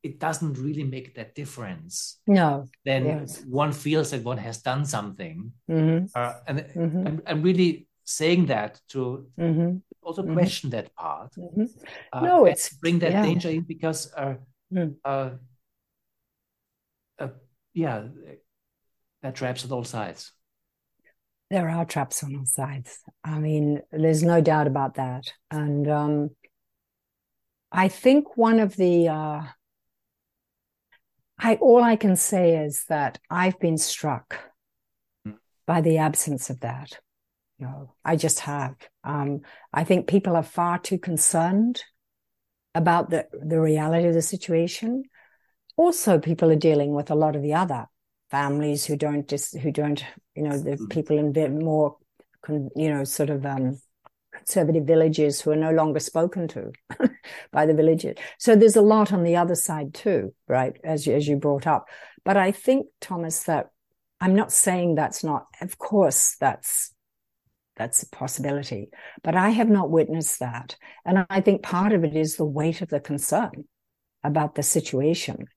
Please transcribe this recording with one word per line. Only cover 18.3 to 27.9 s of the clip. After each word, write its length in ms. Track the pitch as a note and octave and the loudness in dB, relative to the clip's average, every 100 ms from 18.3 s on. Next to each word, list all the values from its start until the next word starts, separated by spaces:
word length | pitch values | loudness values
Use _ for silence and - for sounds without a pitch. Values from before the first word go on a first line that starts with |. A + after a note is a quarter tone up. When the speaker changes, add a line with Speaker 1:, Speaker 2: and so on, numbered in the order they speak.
| - _ _ _ _ _ _ _ _ | -20 _ _ _ _ _ _ _ _
Speaker 1:
there 80 | C3+ | -14
are 20 | |
traps 320 | B2+ B2+ B2 B2+ | -8 -8 -8 -8
on 60 | |
all 120 | B2+ | -8
sides. 480 | A#2+ A#2 G2+ E2 - _ _ _ _ _ _ _ _ _ _ _ _ | -8 -10 -10 -12 -20 _ _ _ _ _ _ _ _ _ _ _ _
Speaker 2:
There 200 | F#3+ E3 | -4 -2
are 160 | E3 E3 | -2 -4
traps 380 | D#3 C3+ - | -4 -6 -8
on 120 | C#3+ C#3 | -8 -8
all 100 | C3 | -6
sides. 540 | - C#3 C#3 B2 - - _ | -6 -6 -8 -14 -20 -20 _
I 160 | D#3+ D#3 | -8 -6
mean, 420 | D3+ D3+ D3 D3 - | -2 0 0 -2 -6
there's 320 | D#3 D#3+ D#3 | 0 2 4
no 180 | E3+ E3+ | 4 4
doubt 260 | D3+ D#3 D3 | 4 4 2
about 280 | C#3 C3+ - | 0 -2 -4
that. 380 | C3 B2+ - - _ | -6 -8 -12 -20 _
And, 380 | D3+ D3 C#3+ D3 | -6 -2 -2 0
um, 420 | D3 D3 D3 D3 _ _ _ _ _ _ _ _ _ _ _ _ _ _ | 0 0 -2 -2 _ _ _ _ _ _ _ _ _ _ _ _ _ _
I 140 | F#3 | 0
think 480 | F#3+ | 0